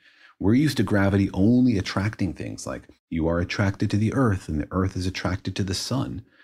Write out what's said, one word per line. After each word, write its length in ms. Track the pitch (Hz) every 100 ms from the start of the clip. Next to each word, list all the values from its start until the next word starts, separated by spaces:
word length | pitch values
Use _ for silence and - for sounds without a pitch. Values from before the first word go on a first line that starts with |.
| _ _ - _
We're 140 | 95
used 220 | 123 151 -
to 40 |
gravity 480 | 95 104 98 98 98
only 460 | - 101 123 127 104
attracting 560 | - 95 101 - 92
things, 320 | - 58 52 -
like, 220 | 64 - _ _
you 180 | 82 80
are 100 | 85
attracted 540 | 87 - 98 - 104
to 40 | 104
the 160 | 110
earth 360 | - 123 92 -
and 120 | 76
the 60 | -
earth 240 | 92 92 92
is 100 | 92
attracted 480 | - 90 92 -
to 80 | 95
the 100 | 95
sun. 520 | 98 - 127 117 - - _